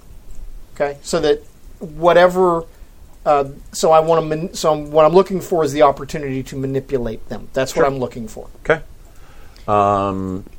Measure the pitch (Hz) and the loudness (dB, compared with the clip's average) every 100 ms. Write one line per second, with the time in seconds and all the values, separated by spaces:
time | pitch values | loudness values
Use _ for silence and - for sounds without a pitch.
0 | - - - - - - - - 143 143 | -20 -18 -14 -12 -12 -14 -12 -6 -6 -6
1 | - 170 151 147 - - - - 180 151 | -4 -2 0 0 -4 -20 -20 -16 -14 0
2 | 170 170 180 180 180 170 165 - - - | 4 6 6 4 2 0 -4 -18 -20 -20
3 | - - 165 143 139 143 - - 175 160 | -20 -6 0 0 0 -8 -14 -2 4 4
4 | 160 165 156 156 170 - 165 151 147 151 | 4 2 0 -4 -6 -4 -2 -2 0 4
5 | 156 180 190 185 - 170 147 143 143 - | 6 6 2 -2 -2 -2 0 4 4 2
6 | 139 160 143 131 131 139 135 135 - 131 | -6 -8 -6 -8 -8 -8 -4 -6 -4 -4
7 | 117 110 - 107 - 135 131 165 139 135 | -4 -8 -10 -12 -8 -4 -2 0 0 0
8 | 120 127 110 - - - - 160 - - | -8 -8 -14 -14 -18 -6 -2 -2 -4 -20
9 | - - - - - - - 104 101 101 | -20 -20 -20 -20 -20 -12 0 2 2 2
10 | 98 95 95 92 98 | 0 -4 -6 -8 -12